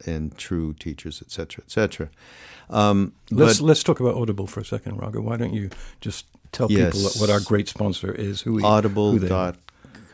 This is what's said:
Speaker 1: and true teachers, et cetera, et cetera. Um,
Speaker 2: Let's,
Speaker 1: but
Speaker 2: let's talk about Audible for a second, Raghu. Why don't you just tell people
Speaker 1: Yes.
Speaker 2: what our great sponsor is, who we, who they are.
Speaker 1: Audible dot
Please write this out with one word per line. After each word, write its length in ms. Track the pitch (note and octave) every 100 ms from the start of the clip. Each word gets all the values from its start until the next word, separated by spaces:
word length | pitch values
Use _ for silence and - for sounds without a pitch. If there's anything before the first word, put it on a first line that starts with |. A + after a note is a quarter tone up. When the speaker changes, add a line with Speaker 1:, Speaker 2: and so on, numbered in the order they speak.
| -
Speaker 1:
and 320 | D#2+ D#2 -
true 360 | - F2 D#2+
teachers, 480 | D#2 - D2 E2 - -
et 60 |
cetera, 320 | - E2 - -
et 60 |
cetera. 380 | - G#2+ - D2+ - - - - - -
Um, 440 | A2 G#2 G2+ G2 - -
Speaker 2:
Let's, 280 | A2 C#3+ G#2+
Speaker 1:
but 60 | D3+
Speaker 2:
let's 160 | D3+
talk 180 | - D#3
about 140 | B2 A#2
Audible 300 | A2+ G2+ G2
for 120 | -
a 60 | G#2
second, 320 | A2 - G#2
Raghu. 240 | G2+ G#2+
Why 160 | A2 A#2
don't 160 | A#2+
you 160 | A2 G2 - - -
just 240 | A2 - - _ -
tell 160 | - A2+
people 320 | G2+ F2 G2
Speaker 1:
Yes. 220 | G2 -
Speaker 2:
what 80 | G#2
our 100 | G#2
great 300 | G2+ G#2 G2+
sponsor 420 | - G#2 F2+ F#2+
is, 300 | - G2+ G2
who 140 | A#2 A2
we, 60 |
who 0 |
they 60 | G#2
are. 100 | G#2+
Speaker 1:
Audible 400 | G#2 G2+ G#2 G#2
dot 360 | F2+ F#2 F2+ F2+ - _ - - -